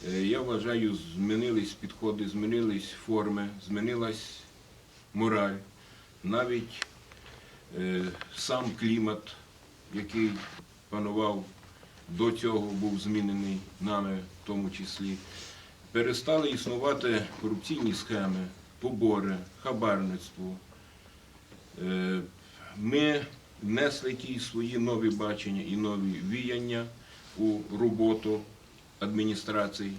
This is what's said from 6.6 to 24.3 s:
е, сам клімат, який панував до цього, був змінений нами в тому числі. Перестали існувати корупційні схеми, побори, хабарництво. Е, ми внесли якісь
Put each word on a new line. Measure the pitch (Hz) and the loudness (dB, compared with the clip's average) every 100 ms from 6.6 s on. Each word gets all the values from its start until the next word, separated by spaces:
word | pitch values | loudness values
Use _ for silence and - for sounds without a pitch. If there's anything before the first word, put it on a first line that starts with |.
| - - - - - - - - - - - 90 | -2 -8 -12 -12 -20 -20 -18 -20 -20 -20 -12 -4
е, | 92 92 90 87 - - | 0 0 -2 -4 -12 -8
сам | - 127 120 - | -2 0 -2 0
клімат, | 113 113 107 107 - - - - - - - | 2 4 2 0 -8 -18 -20 -20 -20 -20 -10
який | 98 98 113 110 95 - - - - - | -8 -4 2 2 2 -8 -14 -18 -20 -8
панував | 107 104 107 107 101 92 - - - - - - | -4 0 2 2 2 -4 -14 -20 -20 -20 -20 -10
до | 87 117 | 2 4
цього, | 113 117 107 | 4 2 2
був | 104 98 104 98 | 0 0 0 0
змінений | 101 107 101 101 98 95 95 - | 0 2 2 0 -2 -4 -6 -6
нами | 95 104 98 95 90 - | 0 0 0 -2 -6 -14
в | - | -6
тому | 101 98 | -2 -2
числі. | 92 95 - 98 95 - - - - - - - | -4 -8 -4 -4 -4 -8 -14 -14 -16 -20 -20 -4
Перестали | 117 120 117 - 156 147 | 0 2 0 2 4 4
існувати | 123 - 120 139 127 127 110 98 - | 0 -2 0 2 2 2 2 0 -4
корупційні | 110 104 - 151 117 | -2 -2 -2 0 0
схеми, | 95 - 107 98 92 92 - - - | 0 -2 0 0 0 -4 -8 -20 -6
побори, | 123 110 113 101 98 92 90 - | -4 2 4 4 2 -2 -6 -8
хабарництво. | 131 117 110 98 95 90 - - 92 95 - - - - - - - - - - - - 92 | -4 0 2 2 0 -4 -8 -10 -10 -10 -14 -20 -20 -20 -20 -20 -20 -20 -20 -20 -20 -8 -2
Е, | 92 92 92 87 - - - - 95 | 0 0 0 -4 -14 -20 -18 -16 -4
ми | 107 143 151 147 143 - - - | 2 4 4 2 -2 -12 -20 -8
внесли | 104 117 143 139 127 | -2 2 2 2 -4
якісь | 123 123 | -4 -6